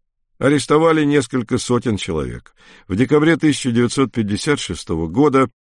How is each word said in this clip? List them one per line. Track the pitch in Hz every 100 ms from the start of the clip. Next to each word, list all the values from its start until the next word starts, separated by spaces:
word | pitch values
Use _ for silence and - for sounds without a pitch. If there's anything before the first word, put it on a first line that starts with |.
| _ _ _ _
Арестовали | 135 147 - 151 165 160
несколько | 147 147 120 131 113 127
сотен | - 123 123 101
человек. | - 78 64 58 - _ - - -
В | 92
декабре | - 151 156 156
тысяча | 156 131 131
девятьсот | 117 120 - 135
пятьдесят | - 104 104 156 143
шестого | - 85 - 82 82
года | 98 147 135 135 -